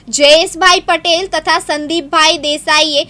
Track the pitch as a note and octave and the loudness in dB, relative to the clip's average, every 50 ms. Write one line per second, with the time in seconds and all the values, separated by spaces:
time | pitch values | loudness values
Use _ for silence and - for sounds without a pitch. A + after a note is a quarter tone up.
0 | _ - A3 - C#4+ C#4+ D4+ D#4+ F4 F#4 - D#4+ F#4 F#4 F4+ F#4+ - - E4+ E4 | _ -10 -2 2 4 4 6 4 2 0 -2 0 2 2 2 2 0 -2 -4 -2
1 | - F4 E4 E4+ G4 F#4 - D#4 D#4 F4 D#4+ F4+ - - D4+ D4 D4 D4 E4 E4+ | -2 -2 -2 -2 -2 -4 -6 -4 -2 -2 -2 -2 -2 -4 -6 -6 -4 -4 -4 -6
2 | E4 C#4 - D#4+ D#4 D#4+ E4+ D#4 C#4 D4 D4 D4 - D#4+ D4+ D#4 D#4 D#4 D4 C#4+ | -4 -2 0 2 2 2 2 0 -2 -4 -4 -4 -2 0 0 0 0 0 0 -2
3 | E4 - | -4 -4